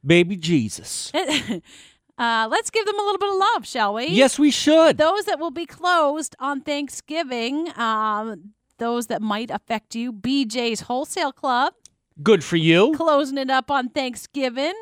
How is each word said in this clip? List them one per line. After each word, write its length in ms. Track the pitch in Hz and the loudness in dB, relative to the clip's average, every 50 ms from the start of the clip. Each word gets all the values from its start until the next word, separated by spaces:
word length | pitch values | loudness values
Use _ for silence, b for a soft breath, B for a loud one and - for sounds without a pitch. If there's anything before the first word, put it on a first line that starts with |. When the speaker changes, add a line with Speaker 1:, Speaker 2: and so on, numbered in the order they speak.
| - | 4
Speaker 1:
baby 320 | 135 165 175 175 170 208 | 4 4 4 4 2 -2
Jesus. 720 | 180 156 160 175 147 113 104 - - - - - - - - - | -6 -2 2 2 2 2 0 -6 -10 -12 -10 -10 -10 -10 -6 -4
Speaker 2:
<laughs> 60 | 302 381 285 302 277 233 - 226 170 _ b b b b b b b b _ _ | -4 -2 -2 -2 -4 -4 -6 -8 -8 _ b b b b b b b b _ _
Uh, 300 | - 247 233 233 226 226 220 | -4 -2 -2 0 0 0 0
let's 220 | 269 403 440 - | -2 -2 -4 -2
give 160 | - 440 427 | -2 -2 -2
them 100 | 403 403 | -2 -2
a 60 | 403 415 | -2 -2
little 160 | 403 415 381 | -2 -2 -2
bit 100 | 392 403 | -2 -2
of 60 | 392 | 0
love, 320 | 381 381 415 466 370 214 | 0 0 0 0 -2 -4
shall 260 | - - 262 220 202 208 | -6 -4 -2 -2 -2 -2
we? 120 | 226 240 | -4 -4
Speaker 1:
Yes, 320 | 311 - 214 269 262 - - | 0 4 4 4 4 4 4
we 140 | 294 294 247 | 2 2 4
should. 460 | - - 294 302 320 320 320 - 202 | 2 2 4 6 6 6 6 6 4
Speaker 2:
Those 260 | 302 320 370 415 415 | 2 2 2 0 -2
that 160 | 415 370 285 | -2 -2 -2
will 100 | 311 339 | -4 -6
be 160 | 254 320 339 | -6 -8 -10
closed 680 | - - - 320 359 359 339 311 285 294 311 302 - - _ | -12 -12 -4 0 2 2 4 4 2 0 -2 -6 -10 -10 _
on 220 | 254 277 285 269 | -6 -6 -6 -6
Thanksgiving, 1160 | - - 294 285 294 262 - - _ _ 302 320 339 262 254 240 226 240 269 302 330 349 - | -6 -6 -6 -6 -6 -8 -10 -16 _ _ -6 -6 -4 -4 -4 -4 -4 -4 -4 -4 -4 -6 -6
um, 760 | - 233 226 220 214 214 214 214 208 214 226 214 175 170 208 _ _ _ _ _ _ | -4 -2 -2 0 0 -2 -2 -2 -4 -6 -8 -10 -12 -16 -20 _ _ _ _ _ _
those 300 | 233 233 240 240 233 - | -4 -2 -2 -4 -4 -4
that 120 | 240 - | -6 -4
might 300 | 214 214 208 208 233 220 | -2 -2 -4 -4 -4 -6
affect 460 | - 202 _ _ 226 220 _ _ - | -8 -10 _ _ -6 -6 _ _ -8
you, 160 | 226 233 247 233 | -8 -6 -6 -8
B 320 | 202 190 240 269 277 277 | -8 -4 -2 0 0 0
J's 380 | 214 214 254 240 233 226 - - | -2 -2 -4 -2 -2 -4 -4 -6
Wholesale 500 | - 247 254 302 - - - 330 277 - | -6 -4 -4 -4 -6 -4 -4 -4 -4 -4
Club. 420 | _ - 277 247 240 269 320 _ _ _ - _ _ _ _ _ - 147 | _ -4 -2 0 2 0 0 _ _ _ -20 _ _ _ _ _ -2 4
Speaker 1:
Good 220 | 202 220 175 139 | 4 4 4 4
for 100 | - 170 | 0 0
you. 400 | 170 156 160 165 175 202 277 320 | 2 4 6 6 6 6 4 4
Speaker 2:
Closing 420 | 285 330 330 302 277 302 269 269 | 2 2 4 4 4 2 0 -2
it 140 | 277 269 262 | -4 -2 0
up 180 | 269 262 254 - | 0 0 0 0
on 200 | 285 277 247 254 | -2 -2 -2 -2
Thanksgiving. 880 | _ 302 269 254 240 - - - _ 285 269 254 226 262 277 320 381 440 | _ -4 -4 -4 -6 -10 -16 -10 _ -4 -4 -2 -2 -2 -4 -4 -4 -6